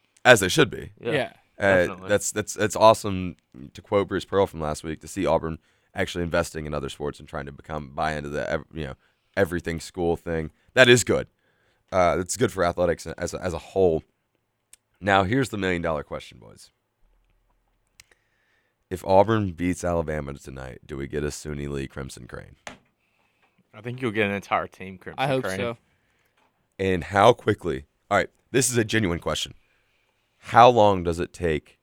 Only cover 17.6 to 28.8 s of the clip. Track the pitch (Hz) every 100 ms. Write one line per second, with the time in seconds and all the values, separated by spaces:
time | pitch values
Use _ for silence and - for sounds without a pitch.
17.6 | _ _ _ _ - _ _ _ _ _
18.6 | _ _ - 90 - 95 101 113 98 80
19.6 | 90 87 87 85 78 78 69 71 71 65
20.6 | 65 - - 69 69 73 73 - 78 73
21.6 | 71 69 69 - 67 - 60 - 50 -
22.6 | - - _ _ _ _ _ _ _ _
23.6 | _ 110 113 123 131 104 101 101 - 101
24.6 | 90 - 95 92 - 82 139 131 110 95
25.6 | 120 117 _ _ _ _ _ _ _ _
26.6 | _ - 95 92 78 101 110 120 - 104
27.6 | 87 67 71 _ - 98 82 _ _ 120
28.6 | 123 120